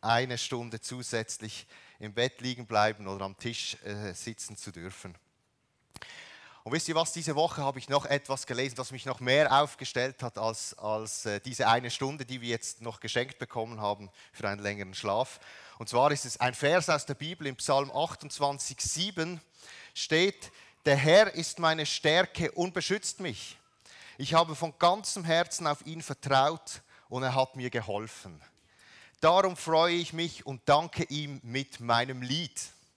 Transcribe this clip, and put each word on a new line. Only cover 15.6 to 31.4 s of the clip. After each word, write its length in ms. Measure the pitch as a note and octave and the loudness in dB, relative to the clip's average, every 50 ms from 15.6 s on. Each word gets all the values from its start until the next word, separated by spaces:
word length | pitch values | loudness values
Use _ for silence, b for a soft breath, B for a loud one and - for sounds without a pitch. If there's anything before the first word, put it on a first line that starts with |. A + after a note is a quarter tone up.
| B B B B | B B B B
Und 100 | A2+ - | -12 -2
zwar 240 | - A#2+ C3 D3 | 2 4 4 4
ist 140 | D3 C#3 - | 4 0 -4
es 120 | B2 - - | -8 -4 0
ein 160 | B2 B2+ A#2+ | 0 0 0
Vers 360 | - - C#3+ E3 F3+ E3 - | 2 2 4 4 4 4 2
aus 160 | D#3+ D3 - | 0 0 0
der 80 | - C#3+ | -4 -8
Bibel, 320 | - D3 D#3 F3+ _ D#3 | -8 -8 -10 -10 _ -6
im 100 | C#3 C3 | -8 -6
Psalm 340 | - - - C#3+ C3+ C#3+ C#3 | -4 0 2 2 2 2 0
achtundzwanzig 920 | - C3+ D#3+ E3+ - - - D3 - - D3 C#3+ C#3+ C#3 - - C3+ - | -2 -2 -2 -2 -4 -12 -12 -12 -4 0 0 0 0 -2 -6 -8 -6 -6
sieben 580 | - - - D3+ F3+ G#3 G3 F3+ D#3+ E3+ F3+ D#3+ - _ B B B B B B B B B | -4 -4 -2 -2 -4 -4 -2 -4 -4 -4 -4 -10 -12 _ B B B B B B B B B
steht: 580 | - - - D#3 D#3+ F3+ G3+ G3 - - - B B B B B B _ | -8 -2 2 4 4 4 4 2 -2 -16 -18 B B B B B B _
„Der 120 | D3+ C#3 | 4 4
Herr 360 | C#3 C3+ D#3 E3 G3+ A3 G3+ | 6 6 8 10 10 10 8
ist 260 | - - E3 - - - | 4 -4 -6 -6 -4 2
meine 280 | E3+ D#3+ D#3+ D#3+ D3+ | 2 2 2 2 0
Stärke 680 | - - - - D3+ D#3 F3 F#3 - - - E3 D3 | -2 -4 0 2 4 6 6 4 2 0 -2 -2 -2
und 220 | - - F3 F#3 E3+ | 0 0 -2 0 0
beschützt 460 | F#3+ - - F#3 G#3+ - - - - | -4 -2 0 -2 -2 -2 -6 -8 -6
mich. 360 | G3 E3 A2 - - - - - _ _ _ B B B B B B B B B | -8 -8 -8 -8 -12 -14 -16 -20 _ _ _ B B B B B B B B B
Ich 160 | C3+ - E3 | -4 4 4
habe 200 | D#3+ E3+ E3 D#3 | 4 4 4 0
von 200 | - E3 D#3+ C#3+ _ | -6 -6 -6 0 _
ganzem 460 | - F3 F#3 G#3+ G3+ - - G#3 F3 | 4 4 4 4 -2 -6 -6 -4 0
Herzen 420 | E3 E3 E3 F3 E3+ - - F3 | 2 2 2 2 0 -2 -2 0
auf 200 | D3+ D3 - - | -2 -2 -2 -6
ihn 160 | D3+ D#3+ E3 | -12 -12 -12
vertraut 800 | - - C#3+ _ - C3+ C3+ C3+ C3+ D3 E3 D#3+ - - - - b b b b b b | -8 -10 -10 _ 0 4 6 6 6 4 2 -2 -10 -14 -16 -16 b b b b b b
und 140 | - B2+ | -6 -2
er 120 | C3 C3 B2+ | -2 0 2
hat 220 | C3+ C3 - - | 2 0 0 -2
mir 140 | C3+ B2 B2 | -8 -8 -4
geholfen. 680 | A#2 A#2+ G#2+ G#2+ G2+ G2+ A2 A2 - - - G2 E2 D2+ - - _ B B B B B B B B B B B B B | -4 -4 -4 -2 -6 -6 -6 -8 -14 -16 -18 -18 -18 -20 -20 -20 _ B B B B B B B B B B B B B
Darum 340 | - D#3+ F3 F#3+ G3 F#3+ F3+ | 4 6 6 8 6 4 0
freue 380 | - - D#3+ D#3+ D#3+ E3 F3 E3+ | -2 -2 2 4 6 6 6 4
ich 180 | F3 E3+ D#3 | 0 -2 -4
mich 320 | D#3 E3 E3+ E3 - - - | -4 -4 -4 -4 -6 -10 -10
und 160 | C#3 C3+ B2 _ | -10 -10 -6 _
danke 380 | - C#3+ D3 E3 E3+ - - F3 | 6 6 6 6 0 -4 -4 -4
ihm 360 | - C#3+ D3 D3+ C#3+ C#3+ C3+ | -2 -4 -6 -6 -8 -10 -12